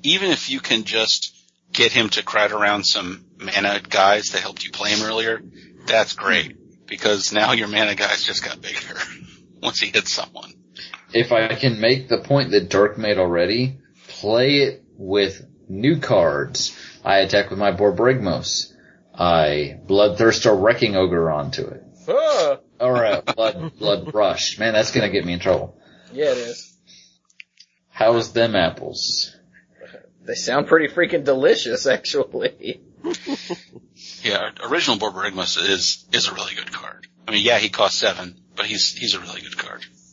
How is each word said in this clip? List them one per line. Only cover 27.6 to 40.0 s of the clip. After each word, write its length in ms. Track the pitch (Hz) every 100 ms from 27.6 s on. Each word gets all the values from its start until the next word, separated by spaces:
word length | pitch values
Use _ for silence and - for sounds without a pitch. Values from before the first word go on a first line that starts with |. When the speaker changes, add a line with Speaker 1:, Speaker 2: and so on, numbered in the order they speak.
| - _ _
Speaker 2:
How's 420 | - 110 117 117
them 240 | 117 117 104
apples? 800 | 85 - - - - - - - _ _ _ _ - - - _ -
Speaker 3:
They 100 | -
sound 320 | - 131 143
pretty 260 | 165 147
freaking 300 | - 165 165 143
delicious, 600 | 131 156 233 120 123 139
actually. 920 | 127 - 143 127 131 127 - - - _ _
<laughs> 80 | 311 339 - 277 - 175 - - - - - -
Speaker 1:
Yeah, 280 | 117 101 107 - 117
original 280 | 160 143 110
Borborygmos 600 | 107 92 101 95 87 82 92
is, 360 | 95 - - -
is 160 | 120 -
a 60 |
really 200 | - - -
good 160 | -
card. 360 | - - - - _ -
I 40 |
mean, 140 | 104 104
yeah, 120 | 113
he 120 | 107
costs 280 | - 98 -
seven, 360 | 107 90 90 - _ -
but 100 | 104
he's, 280 | 107 -
he's 200 | - 120
a 60 | 95
really 220 | 90 90
good 160 | - -
card. 280 | - - - _